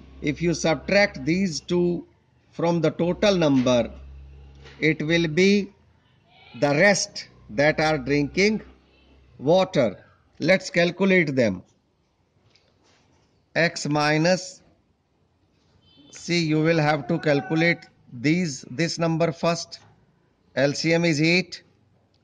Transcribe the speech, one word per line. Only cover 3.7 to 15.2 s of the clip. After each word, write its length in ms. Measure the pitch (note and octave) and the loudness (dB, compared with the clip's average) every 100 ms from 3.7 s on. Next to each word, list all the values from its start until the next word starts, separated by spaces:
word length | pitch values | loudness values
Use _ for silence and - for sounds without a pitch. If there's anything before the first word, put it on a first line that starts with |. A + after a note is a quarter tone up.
| B2+ - - - - - - - - - - | 2 0 -8 -20 -20 -20 -20 -20 -20 -20 -4
it 200 | D3+ D#3 | -2 -2
will 280 | D#3 E3+ E3+ | 0 0 0
be 440 | D3+ F#3+ G3+ F#3 - _ _ _ _ _ _ - A#2+ | 2 4 2 0 -12 _ _ _ _ _ _ -20 -4
the 120 | C#3+ | 0
rest 580 | C#3+ G3+ G3 - - - - - | 4 4 2 -2 -12 -18 -20 -10
that 280 | G#2+ D3 D3+ | 0 0 2
are 200 | D#3 D#3 | 0 -2
drinking 640 | B2+ C#3+ C#3+ C#3+ G3+ A3 - - _ _ _ _ _ - | -2 -2 -2 0 0 -2 -8 -20 _ _ _ _ _ -6
water. 680 | B2 F#3 F#3 F#3 A2+ F#2 - _ _ - | 2 2 2 0 0 -2 -16 _ _ -4
Let's 300 | D3+ F#3+ - | 0 0 0
calculate 680 | F3 F3 E3+ G3 F#3 D3+ C3 | 0 0 0 2 2 2 2
them. 260 | A2+ F#2 - _ _ _ _ _ _ _ _ _ _ _ _ _ _ _ _ _ _ | 0 -2 -10 _ _ _ _ _ _ _ _ _ _ _ _ _ _ _ _ _ _
X 340 | D3 E3 - C#3+ | -2 -2 -2 -4
minus, 720 | D3+ D3 D#3 E3+ F#3 - - _ _ _ _ _ _ | 0 2 2 2 0 -2 -18 _ _ _ _ _ _